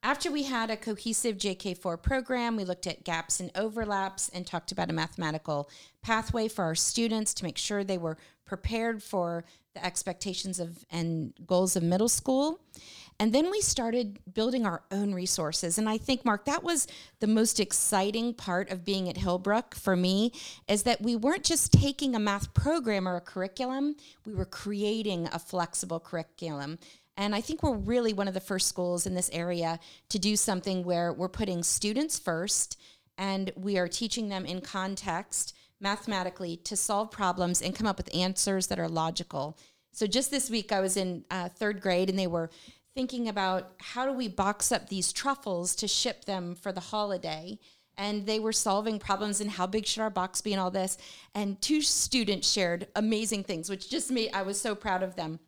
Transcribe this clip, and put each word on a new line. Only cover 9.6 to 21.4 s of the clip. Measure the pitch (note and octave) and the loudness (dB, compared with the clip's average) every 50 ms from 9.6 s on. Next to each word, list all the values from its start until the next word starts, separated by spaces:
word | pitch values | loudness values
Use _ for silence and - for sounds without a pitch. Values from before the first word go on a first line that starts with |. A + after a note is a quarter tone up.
| _ _ _ | _ _ _
the | - D3+ | -6 -4
expectations | A#3+ - - - G3 E3+ - - G3+ F3+ - - F#3+ F3+ F3 | -4 -4 -2 -4 -4 -6 -4 -4 -4 -4 -4 -4 -4 -4 -4
of | F3 E3 E3+ - - _ | -4 -6 -8 -14 -16 _
and | - E3+ E3+ E3+ E3 E3 D#3 - - - E3 | -2 -2 0 0 0 -2 -2 -4 -8 -14 -2
goals | - F#3+ F3+ F#3 F#3 F#3 | 2 4 4 4 4 4
of | F#3+ E3 | 4 4
middle | E3+ F3 F#3 A3 A#3+ | 4 4 4 4 4
school. | - - - - C4 C4 C#4+ D#4 D#4+ - _ _ _ - - - - - - - - _ | 4 2 2 2 4 4 4 2 0 -2 _ _ _ -20 -20 -20 -20 -20 -20 -20 -2 _
And | - A#3 G#3+ | 2 4 6
then | C4+ D#4 F4+ | 6 4 4
we | G4 G#4+ | 2 2
started | G4 - - - A#3+ A3+ A3+ B3 B3 G3+ G3+ - - - F#3 | 0 2 0 2 0 2 2 2 0 0 -4 -10 -16 -6 -2
building | - A3 B3 B3 C4 A#3 | 0 2 2 2 2 2
our | G3+ E3+ - - _ | 2 0 -2 -6 _
own | G3 G3 G#3 G#3 G3 | -2 0 0 0 0
resources. | F3+ F3 F3+ - - E3 D3+ D#3+ - - C3 - | 0 0 0 0 0 0 0 0 0 0 0 0
And | - G3 | 2 2
I | F3+ G#3 A3 | 2 0 0
think, | - - C4 B3+ - | 2 0 0 2 4
Mark, | A#3 G#3 G3+ - | 2 2 2 2
that | - C#4+ E4+ F4+ | 0 0 0 2
was | E4+ E4+ D4 - - - - - - _ _ | 0 2 2 0 -2 -4 -18 -20 -20 _ _
the | - | 2
most | G#3+ A3 G#3+ A3+ A3+ - - | 4 6 6 6 4 4 2
exciting | G3+ F#3+ - - - - - G3 F#3+ G3+ G#3+ A3+ A3+ A#3+ A#3 | 2 2 2 0 2 4 4 4 2 2 2 0 0 -2 -2
part | A#3 - - F3+ F3+ G3 - | -4 -2 0 0 0 0 0
of | F#3+ F#3 E3+ | -4 -6 -2
being | G3 G3 F#3+ F#3 F3+ | 0 0 0 0 -2
at | - - | -2 0
Hillbrook | - F3+ F3 F#3 F#3 G3 G#3 A3+ A#3+ - - | 0 2 2 2 2 2 2 2 2 -2 -10
for | - - G3+ F#3+ | -4 2 2 4
me, | F3+ F3+ F3+ F#3+ G3 A3 A#3+ - - - - - - - | 4 6 4 4 4 4 2 0 -4 -14 -14 -14 -16 -2
is | - G3 G#3 G#3 | 0 0 2 4
that | B3 A#3 - G3+ | 2 2 2 2
we | A#3 A#3+ | 0 0
weren't | A3+ G#3+ C4+ E4 G4 | 2 4 2 2 4